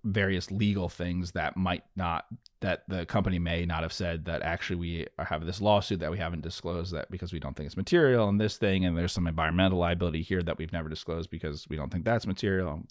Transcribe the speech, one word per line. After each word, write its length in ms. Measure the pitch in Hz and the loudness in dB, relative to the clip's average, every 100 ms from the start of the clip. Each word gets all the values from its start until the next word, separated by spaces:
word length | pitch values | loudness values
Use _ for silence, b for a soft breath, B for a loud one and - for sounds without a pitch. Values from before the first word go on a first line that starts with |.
various 480 | 107 104 98 90 - | -2 2 2 2 0
legal 360 | 98 104 98 87 | 2 2 2 -2
things 440 | - 87 90 87 | -4 -2 -2 -2
that 240 | 90 78 92 | -2 -2 0
might 260 | 92 87 _ 95 | 0 0 _ -4
not, 300 | 87 82 - - - - | -2 -2 -6 -16 -16 -4
that 240 | 98 85 - | -2 -2 -2
the 160 | 92 82 | -4 0
company 340 | 101 92 87 | 2 2 2
may 260 | 85 85 85 | 0 0 0
not 160 | 80 | -2
have 100 | 82 | -2
said 320 | - 87 82 85 | -2 -2 -2 -4
that 140 | 82 | -4
actually 360 | 82 85 - 87 | -2 -4 -4 -4
we 300 | 85 82 - - | -2 -4 -6 -8
have 260 | 82 78 | -4 -4
this 160 | 82 92 | -4 0
lawsuit 380 | 104 104 - 92 | 4 4 4 -2
that 140 | 78 | -2
we 60 | 87 | -4
haven't 240 | 82 85 | -4 -4
disclosed 520 | 82 - 85 87 90 | -6 -6 -4 -4 -4
that 160 | 80 - | -6 -6
because 220 | 87 - | -8 -6
we 80 | 82 | -6
don't 160 | 69 - | -6 -8
think 100 | 71 | -8
it's 100 | - | -4
material 520 | - 175 139 120 104 | 4 6 6 6 6
and 120 | 101 | 4
this 160 | 107 - | 2 2
thing, 280 | 101 95 | 2 4
and 120 | 92 85 | 4 2
there's 140 | 90 | 0
some 160 | - 85 | 0 0
environmental 540 | 80 78 87 95 92 | 2 2 4 4 4
liability 420 | 85 87 87 80 | 2 2 0 -2
here 220 | - 92 | 0 0
that 140 | 85 - | 0 -4
we've 140 | 80 | -4
never 160 | 82 78 | -4 -6
disclosed 400 | 78 - 82 82 | -8 -6 -6 -6
because 400 | 82 80 73 - | -6 -6 -8 -8
we 60 | |
don't 160 | 78 67 | -6 -4
think 140 | 90 | -2
that's 200 | 110 117 | 0 0
material, 600 | 101 92 104 95 87 78 - | 0 -2 0 2 0 -4 -6